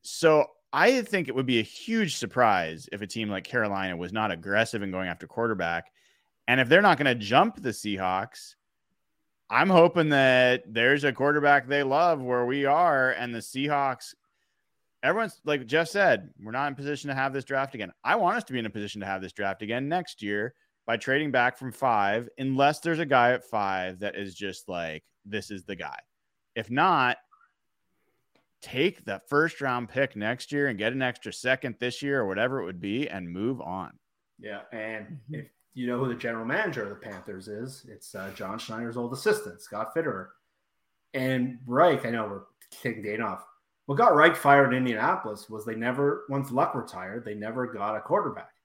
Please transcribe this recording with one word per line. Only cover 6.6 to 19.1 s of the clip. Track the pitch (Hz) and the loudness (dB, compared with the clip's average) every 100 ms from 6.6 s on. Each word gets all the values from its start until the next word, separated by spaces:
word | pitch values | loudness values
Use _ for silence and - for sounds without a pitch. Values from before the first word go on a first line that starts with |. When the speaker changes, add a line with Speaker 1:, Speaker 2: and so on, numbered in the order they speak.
Speaker 1:
if | 123 | 6
they're | 170 | 6
not | 208 147 | 6 4
gonna | 143 | 2
jump | 120 104 127 220 - | 0 4 4 4 0
the | 127 | -6
Seahawks, | 101 107 95 92 92 113 - - _ _ _ _ _ _ _ _ _ _ | -6 -6 -2 0 -2 -4 -12 -20 _ _ _ _ _ _ _ _ _ _
I'm | 117 180 | 2 6
hoping | 180 170 170 156 | 8 8 6 4
that | 143 135 127 127 127 98 | 6 6 6 6 2 -2
there's | 110 120 143 | 2 4 4
a | 143 | 2
quarterback | 123 139 147 143 143 123 | 2 0 4 6 4 4
they | 143 | 0
love | 135 139 175 156 | 2 2 2 2
where | 127 123 123 | 0 0 0
we | 139 | 0
are, | 139 151 175 139 127 | 2 4 4 4 2
and | 107 120 | 0 -4
the | 117 | -8
Seahawks, | - 131 143 143 139 123 - - _ _ _ _ _ _ _ _ | -8 -6 -2 0 0 -4 -12 -20 _ _ _ _ _ _ _ _
everyone's, | 131 196 220 - | 0 0 -2 -6
like | 147 147 113 | -4 -4 0
Jeff | 151 165 | 0 0
said, | 202 185 110 - - | 2 4 4 -2 -16
we're | 104 | -8
not | 123 143 | -4 -4
in | |
position | 135 143 143 143 | -6 -8 -8 -6
to | |
have | 135 135 | -2 -2
this | 135 | -4
draft | - 139 135 | -4 -4 -4
again. | 117 95 _ | -6 -10 _
I | 127 202 | 0 2
want | 180 226 | 2 0
us | |
to | - | -4
be | 131 | -6
in | 113 | -6
a | |
position | 107 104 104 | -6 -8 -8
to | |
have | 98 | -6